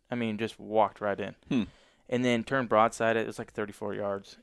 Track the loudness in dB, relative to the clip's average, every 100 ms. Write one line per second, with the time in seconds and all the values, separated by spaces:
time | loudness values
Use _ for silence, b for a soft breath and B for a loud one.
0 | _ -4 -2 -2 -4 -6 0 4 4 2
1 | -2 -2 -4 -8 -4 -2 -2 b b b
2 | b -2 2 0 0 -2 4 4 4 4
3 | 0 2 -2 -6 -10 -8 -8 -6 -8 -4
4 | -4 -4 -8 -20